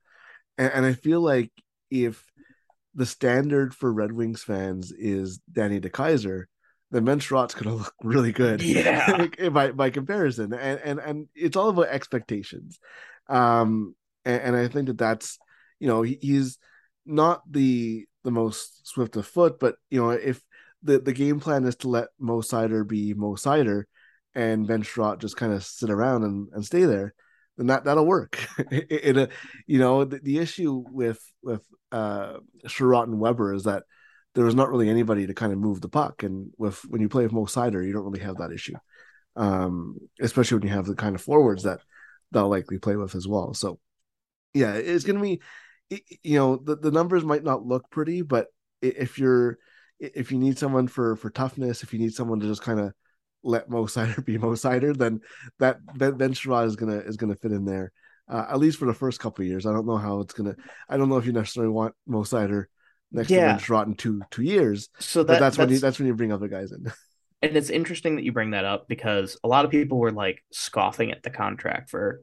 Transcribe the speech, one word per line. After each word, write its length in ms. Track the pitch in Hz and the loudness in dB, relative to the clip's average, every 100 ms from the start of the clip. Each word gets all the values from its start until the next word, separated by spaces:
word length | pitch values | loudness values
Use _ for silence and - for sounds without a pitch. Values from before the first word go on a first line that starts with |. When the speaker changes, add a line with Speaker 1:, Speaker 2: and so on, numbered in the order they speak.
| _ _ - - _ - | _ _ -20 -20 _ -2
Speaker 1:
And, 140 | 131 | 0
and 120 | 139 131 | 2 2
I 80 | |
feel 280 | 127 151 170 | 2 0 2
like 300 | 165 131 117 _ _ _ _ | 4 2 0 _ _ _ _
if 360 | 131 120 110 _ _ _ _ _ _ _ 147 | -2 0 -2 _ _ _ _ _ _ _ -4
the 100 | 123 | -4
standard 680 | - 131 127 143 143 135 | 0 2 2 2 2 0
for 180 | - 127 | 0 -2
Red 200 | 107 104 | 0 -2
Wings 320 | 113 113 110 | -2 -4 -6
fans 480 | - 98 95 92 90 | -6 -4 -4 -6 -10
is 480 | - 107 98 95 92 - | -6 -4 -2 -4 -10 -8
Danny 280 | - 104 101 | -2 -2 -2
DeKeyser, 680 | 92 - 147 151 101 92 90 _ _ _ _ | -4 -2 2 2 0 -6 -10 _ _ _ _
then 140 | 120 117 | 0 2
Ben 140 | 143 | 2
Sherratt's 340 | - 135 123 - | 2 0 0 -4
gonna 200 | 107 113 | -6 -6
look 180 | 104 - | -8 -8
really 280 | 110 131 117 | 0 2 2
good. 300 | 113 123 107 | 2 2 2
Speaker 2:
Yeah. 680 | 170 - - - 143 185 170 - | 2 2 2 2 4 4 0 -2
Speaker 1:
<laughs> 120 | 180 | 0
By, 220 | 147 139 | 2 2
by 180 | 131 135 | 2 0
comparison. 640 | 139 135 208 156 113 104 | 0 -2 0 0 0 -4
And, 260 | 120 135 139 | -6 -4 -4
and, 180 | 147 143 | -4 -6
and 280 | 143 151 147 - | -6 -8 -10 -4
it's 200 | 165 185 | -2 2
all 140 | 214 | 2
about 180 | 180 170 | 2 2
expectations. 920 | 135 - 127 - 104 101 - - - - - - - - | 0 -4 -6 -4 -8 -8 -14 -18 -20 -20 -20 -20 -20 -2
Um, 680 | 131 120 117 110 110 101 - _ _ 127 | 2 4 4 4 0 -4 -12 _ _ -2
and, 160 | 120 | -2
and 140 | 127 123 | 0 0
I 120 | 120 | 0
think 200 | 143 131 | -2 -4
that 100 | 110 | 0
that's, 420 | 113 110 - - _ _ _ _ | 0 0 -6 -16 _ _ _ _
you 80 | 143 | 0
know, 140 | 113 | 2
he, 160 | 113 135 | 0 -2
he's 360 | 139 139 131 - _ _ _ _ - | 0 0 0 -6 _ _ _ _ -4
not 360 | 151 160 170 - | 2 4 2 -2
the, 560 | 147 135 123 117 113 101 _ | 2 2 2 -2 -6 -10 _
the 80 | 127 | -2
most 560 | 117 113 107 - - - | 0 0 -2 -12 -18 -10
swift 280 | - 113 110 | -4 -4 -4
of 100 | 101 | -4
foot, 340 | - 170 139 | 2 4 4
but, 160 | 127 - _ | 0 -2 _
you 120 | 131 | 0
know, 80 | 117 | 2
if 300 | 120 131 123 _ - - _ | 0 -2 -4 _ -20 -20 _
the, 160 | 147 139 | 2 2
the 140 | 131 | 2
game 260 | 127 143 147 | 0 0 0
plan 240 | 151 143 | 0 0
is 140 | 127 123 | 0 -2
to 100 | 131 | -2
let 220 | 120 113 - | -2 -2 -6
Mo 220 | 120 117 | -4 -2
Seider 440 | 110 120 113 110 101 | -2 -2 0 0 -2
be 280 | 107 104 | -2 -2
Mo 220 | 104 104 95 | -2 -4 -4
Seider 480 | 139 151 123 101 101 _ _ _ _ 131 | 0 2 2 0 -4 _ _ _ _ -4
and 320 | 117 110 107 | 0 0 0
Ben 160 | 113 | -2
Sherratt 360 | 104 - 107 101 | -2 -2 -2 -2
just 180 | 110 - | -8 -4
kinda 240 | 117 101 | -2 -2
sit 280 | - - 113 | -4 -6 -2
around 340 | 104 123 127 | 0 2 2
and, 260 | 107 101 101 | 0 -4 -6
and 120 | 101 101 | -10 -2
stay 180 | 175 | 2
there, 300 | 180 101 101 - _ _ _ - | 4 2 -2 -10 _ _ _ -4
then 100 | 123 | 0
that, 180 | 131 143 | 2 4
that'll 200 | 151 156 | 4 4
work. 320 | 185 101 - - - | 2 0 -8 -8 -6
<laughs> 120 | - | -4
It, 160 | 135 165 | -4 -2
it, 280 | 151 151 135 | 0 4 4
uh, 100 | 127 - - - - | 2 -2 -18 -16 2
you 140 | 135 | 4
know, 240 | 127 131 | 6 4
the, 160 | 139 135 | 2 -2
the 200 | 139 147 | -2 -2
issue 440 | 165 - 165 131 120 | -2 -2 -2 -2 -6
with, 320 | 131 120 107 - _ | -4 -2 -4 -10 _
with, 200 | 131 110 - _ _ | -8 -8 -8 _ _
uh, 460 | 117 107 101 98 - - _ 117 | -4 -4 -4 -8 -10 -18 _ -12
Sherratt 360 | - 127 123 | 2 4 6
and 160 | 113 110 | 4 0
Weber 340 | 113 117 101 | 0 2 0
is 100 | 98 | -2
that 200 | 101 98 - _ _ _ _ | -2 -2 -6 _ _ _ _
there 120 | - 120 | 0 4
was 100 | 123 | 4
not 140 | 135 | 4
really 180 | 127 110 | 4 4
anybody 380 | 113 113 104 95 | 4 2 0 -2
to 60 | |
kinda 220 | 95 113 98 | -4 -2 -2
move 240 | 107 95 | -2 -2
the 80 | 95 | -2
puck. 340 | 147 147 - | -2 -2 -4
And 280 | 101 95 98 - | -8 -8 -10 -6
with, 220 | 107 98 - | -6 -6 -6
when 140 | 117 | -2
you 80 | 107 | 0
play 140 | 131 | 2
with 100 | 113 | 0
Mo 120 | 110 101 | 0 -2
Seider, 400 | 131 120 98 92 | -2 -2 -2 -4
you 60 | |
don't 140 | 101 98 | -4 -6
really 180 | 98 | -8
have 140 | 104 92 | -8 -8
that 140 | 85 | -10
issue. 220 | 82 - - - _ - _ _ - | -10 -12 -14 -18 _ -20 _ _ -4
Um, 640 | 104 95 92 90 85 101 - - | 0 0 -2 -4 -8 -12 -18 -6
especially 400 | 117 - 120 113 | -2 2 2 2
when 80 | 101 | 0
you 60 | |
have 120 | 101 92 | -2 -4
the 100 | 98 | -4
kind 200 | 107 92 | -4 -4
of 60 | |
forwards 420 | - 147 131 95 | 4 6 6 4
that 160 | 98 90 _ - - - _ | -2 -4 _ -20 -20 -20 _
they'll 180 | - 101 | 2 2
likely 280 | 98 - 95 | 2 -2 -4
play 160 | - 104 | -2 -2
with 200 | 95 95 | -4 -6
as 120 | 92 | -4
well. 260 | 104 90 | -2 -4
So, 260 | 107 101 85 _ _ _ _ _ _ _ | -6 -8 -8 _ _ _ _ _ _ _
yeah, 200 | 143 117 | 0 2
it's 300 | 107 139 170 | 0 -2 0
gonna 160 | 196 202 | 0 0
be, 200 | 202 175 - - - _ - | -2 -4 -8 -20 -20 _ -14
y-, 100 | 196 - | -14 -14
y-, 80 | - | -10
you 140 | - 147 | 0 4
know, 180 | 135 131 | 4 2
the, 220 | 143 151 | -2 -4
the 140 | 151 | 0
numbers 340 | 156 175 180 160 | 2 2 2 2
might 180 | 151 | 0
not 220 | 151 131 120 | 0 -2 -2
look 240 | 127 - | -4 -4
pretty, 320 | - 151 175 | -6 -4 -4
but 260 | 156 123 - _ _ _ | 0 0 0 _ _ _
i-, 120 | 127 - | -2 -2
if 220 | 127 - | -4 0
you're, 380 | 131 127 120 - _ _ _ - | 4 4 4 -2 _ _ _ -14
i-, 100 | 143 143 | -10 -8
if 160 | 120 | -4
you 60 | 135 | 0
need 200 | 135 131 | 0 0
someone 300 | 143 131 127 | 0 0 0
for, 300 | - 117 107 | 0 -2 -2
for 120 | 110 | -6
toughness, 540 | - 131 - 127 117 | -6 -6 -4 -4 -6
if 80 | - | -6
you 80 | 110 | -4
need 140 | 113 | -4
someone 260 | 113 117 110 | -2 -4 -2
to 80 | 104 | -2
just 160 | 104 | -4
kinda 300 | - 110 101 - _ _ _ _ | -2 -2 -2 -8 _ _ _ _
let 260 | 123 117 - | -2 -2 -2
Mo 140 | 117 110 | -4 -2
Seider 380 | 123 117 117 131 | -2 -2 -4 -4
<laughs> 0 | |
be 120 | 110 | -2
Mo 140 | 113 | -2
Seider, 440 | 117 131 127 143 139 | 0 0 2 0 0
then 240 | 120 110 - - 123 - | 0 -2 -8 -20 -20 0
that 180 | 131 127 - 131 | 0 0 -6 -2
Ben, 180 | 135 131 | 0 2
Ben 180 | 135 | 0
Sherratt 340 | 131 135 123 113 | 0 0 2 2
is 80 | 107 | 0
gonna, 220 | 110 104 | -2 -4
is 180 | 104 107 | -6 -4
gonna 180 | 107 98 | -4 -4
fit 160 | 113 | -4
in 140 | 104 98 | -4 -2
there, 260 | 95 95 - _ _ - | -4 -8 -14 _ _ -8
uh, 160 | 117 113 | -6 -2
at 100 | 139 | 2
least 180 | 156 151 | 2 4
for 60 | 131 | 0
the 80 | |
first 260 | 110 131 120 | 0 -2 -4
couple 240 | 110 - | -6 -4
of 60 | 92 | -4
years. 160 | 92 107 | -2 0
I 80 | |
don't 140 | 107 110 | 0 0
know 100 | 110 | -2
how 220 | 104 101 | -2 -4
it's 140 | 98 | -6
gonna, 220 | - 101 95 - - - | -6 -6 -8 -14 -20 -6
I 80 | 139 | 0
don't 120 | 135 | 2
know 80 | 131 | 2
if 80 | 120 | 2
you 60 | |
necessarily 380 | 117 104 - 113 | 0 -2 -2 0
want 240 | 110 110 - - | 0 -2 -6 -4
Mo 120 | 113 | -4
Seider 420 | 101 120 101 101 92 _ _ _ _ | -2 0 0 -2 -4 _ _ _ _
next 180 | - 139 | -4 2
Speaker 2:
Yeah. 100 | 185 | 6
Speaker 1:
to 140 | 160 | 6
Ben 60 | 104 | 4
Sherratt 260 | - 110 104 | 2 0 0
in 80 | 104 | -2
two, 260 | 117 104 98 | -4 -4 -6
two 120 | - | -4
years, 460 | 135 202 127 104 - - | 0 4 4 2 -6 -12
Speaker 2:
So 240 | - 170 | -2 2
Speaker 1:
but 100 | 160 | 6
Speaker 2:
that, 60 | 160 | 8
Speaker 1:
that's 180 | 135 135 | 6 6
when 120 | 143 | 4
you, 60 | 131 | 4
Speaker 2:
that's 60 | |
Speaker 1:
that's 180 | 135 127 | 2 0
when 80 | 135 | 0
you 60 | |
bring 180 | 113 113 | 0 0
other 140 | 104 104 | -2 -4
guys 220 | 98 98 | -6 -8
in. 180 | 95 117 - | -10 -12 -12
<laughs> 40 | _ _ _ _ | _ _ _ _
Speaker 2:
And 140 | 151 156 | 0 2
it's 140 | 143 | 0
interesting 460 | 165 165 170 170 151 | 0 -2 -4 -2 -2
that 60 | |
you 80 | - | -2
bring 200 | 117 107 | -2 -2
that 140 | 104 95 | 0 0
up 220 | 101 - | -2 -4
because 480 | 120 117 101 95 - | -6 -2 0 -2 -4
a 40 | 113 | 2
lot 180 | 131 143 | 4 4
of 60 | |
people 260 | 147 143 131 | 2 2 2
were, 140 | 117 | 0
like, 320 | 107 98 92 _ | 0 -4 -4 _
scoffing 580 | - - - 95 - - | -12 -6 0 0 0 -4
at 120 | - | -4
the 80 | - | -10
contract 580 | 131 101 101 - - - | -6 -6 -4 -6 -6 -8
for, 320 | - 101 - | -6 -4 -6